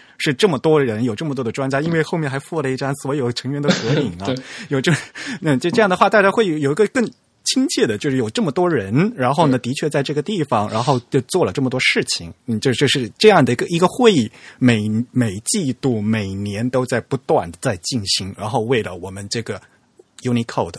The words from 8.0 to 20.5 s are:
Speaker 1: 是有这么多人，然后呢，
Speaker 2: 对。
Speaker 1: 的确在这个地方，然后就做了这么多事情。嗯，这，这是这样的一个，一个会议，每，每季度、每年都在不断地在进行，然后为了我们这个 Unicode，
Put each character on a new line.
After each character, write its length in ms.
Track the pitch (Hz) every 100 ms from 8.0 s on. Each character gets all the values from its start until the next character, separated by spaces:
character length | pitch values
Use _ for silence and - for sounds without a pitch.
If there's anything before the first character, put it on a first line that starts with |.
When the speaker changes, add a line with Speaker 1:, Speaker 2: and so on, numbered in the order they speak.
| 151
Speaker 1:
是 60 | 131
有 120 | 110
这 100 | 240
么 100 | 185
多 180 | 156 180
人， 440 | 143 98 123 208
然 180 | 240 127
后 120 | 143 156
呢， 120 | 127
Speaker 2:
对。 120 | 120
Speaker 1:
的 40 |
确 140 | 135 156
在 120 | 147
这 120 | 135
个 80 | 147
地 200 | 147 208
方， 240 | 139 113 104
然 120 | 107
后 160 | 110 127 -
就 100 | 139
做 220 | - 185
了 80 | 139
这 80 | 131
么 80 | 131
多 100 | 127
事 240 | - 240
情。 280 | 135 - - - -
嗯， 120 | 110
这， 140 | 135
这 140 | 113 135
是 180 | 139 110 -
这 100 | 214
样 160 | 185
的 80 | 120
一 40 | 120
个， 100 | -
一 120 | 170
个 80 | 180
会 280 | - 240
议， 160 | 170 107 - - -
每， 320 | 127 113 107 110 123
每 260 | 131 113 95
季 260 | - 214 139
度、 260 | 123 135 113
每 320 | 104 110 98
年 360 | 95 104 101 123
都 180 | 127 127
在 160 | 120
不 160 | - 135
断 340 | - 151 87
地 60 | -
在 160 | 135 90
进 180 | - 131 95
行， 280 | - 95 98
然 100 | 107
后 120 | 123
为 220 | 113 127
了 140 | 92 90
我 140 | 92
们 180 | 95 101
这 140 | 120
个 180 | 113 98 - _ _ _ _ -
Unicode， 500 | 123 120 113